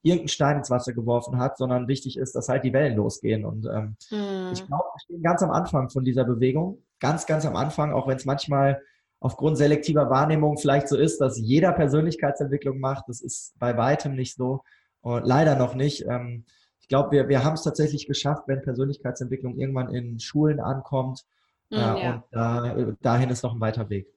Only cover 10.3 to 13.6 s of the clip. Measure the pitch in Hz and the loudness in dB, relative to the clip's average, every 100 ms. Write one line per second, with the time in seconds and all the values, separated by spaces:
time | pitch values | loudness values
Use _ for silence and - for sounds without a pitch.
10.3 | 156 151 147 139 139 - 139 135 - 131 | 4 2 2 2 2 2 2 2 2 0
11.3 | 113 110 139 180 170 147 147 160 - 143 | 0 2 4 4 4 2 4 2 0 -2
12.3 | - 135 143 139 135 135 135 - 117 - | -2 -2 -2 -2 -4 -4 -4 -8 -12 -10
13.3 | - - _ | -12 -14 _